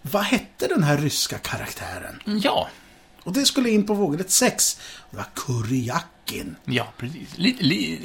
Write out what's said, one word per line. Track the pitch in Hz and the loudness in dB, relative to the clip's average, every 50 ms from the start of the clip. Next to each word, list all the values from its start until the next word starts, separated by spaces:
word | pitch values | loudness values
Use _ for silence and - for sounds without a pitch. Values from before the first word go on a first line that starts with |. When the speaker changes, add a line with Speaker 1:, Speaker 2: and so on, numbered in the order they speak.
Speaker 1:
Vad | - - - 202 202 | -6 0 0 0 2
hette | - 254 208 - - - - - | 2 2 0 0 -4 -6 -4 -2
den | - 370 254 156 | 2 4 4 4
här | 147 147 | 4 4
ryska | 147 151 143 - - - - 127 | 4 2 0 0 0 -2 -2 -4
karaktären? | 107 - - - 104 - - - - - - - - - - - - - | -6 -6 -6 -6 -6 -6 -8 -10 -10 -10 -10 -10 -10 -10 -12 -14 -10 -6
Speaker 2:
Ja. | 208 208 214 - - - - - - - - - - - - - _ - - - | -2 -2 2 2 2 2 2 0 -2 -8 -18 -20 -20 -20 -20 -20 _ -20 -12 -8
Speaker 1:
Och | - 185 | -2 0
det | 277 277 | 2 2
skulle | 262 - 285 247 233 | 4 4 4 4 6
in | 214 214 196 | 4 4 4
på | 208 214 | 4 2
vågrätt | 202 202 151 143 165 190 - | 2 2 2 2 0 0 2
sex. | - - 254 226 - - - - - - - - - - - - | 4 4 4 4 4 2 0 0 0 -4 -12 -16 -16 -18 -18 -16
Det | - | -10
var | - - - - | -10 -10 -8 -8
Kurjakin. | - - - 123 117 107 110 131 131 117 117 123 170 - - - - _ - - - - - 156 - - | -8 -4 -2 -2 -2 0 0 0 0 0 0 -2 -4 -4 -6 -20 -12 _ -8 -8 -8 -8 -10 -12 -10 -6
Speaker 2:
Ja, | - 123 120 117 - - | -2 0 0 -2 -2 -8
precis. | - 120 123 165 - - - - | -10 -10 -10 -10 -12 -14 -14 -6
Lite, | - 170 262 254 - - | 0 0 0 2 2 2
li-, | 135 175 208 - 156 82 - | 2 2 2 0 -4 -4 -6